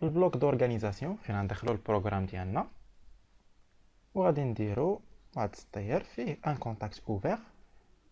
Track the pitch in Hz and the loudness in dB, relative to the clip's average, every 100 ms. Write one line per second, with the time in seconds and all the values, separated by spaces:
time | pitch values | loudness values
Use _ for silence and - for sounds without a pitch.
0 | 160 165 180 127 143 131 123 113 107 98 | 0 4 4 4 4 4 2 2 0 -2
1 | 151 208 - 101 98 104 117 107 - 104 | -4 -6 -2 -2 0 -2 0 0 2 2
2 | 101 98 95 95 92 127 - - - - | 2 0 -2 -4 -4 -2 -4 -8 -20 -20
3 | - - _ - _ _ _ _ _ _ | -20 -20 _ -20 _ _ _ _ _ _
4 | _ 196 185 147 131 113 107 104 170 214 | _ 2 4 4 2 0 0 2 2 0
5 | - - - 135 104 - - 104 101 170 | -6 -20 -10 -2 -2 -4 -12 -8 -2 -2
6 | - - 240 - 156 139 117 107 107 - | -2 -6 -6 -4 -4 -2 -4 -6 -8 -8
7 | - 101 143 226 - - - - _ - | -4 -2 0 -2 -6 -20 -20 -20 _ -20
8 | _ | _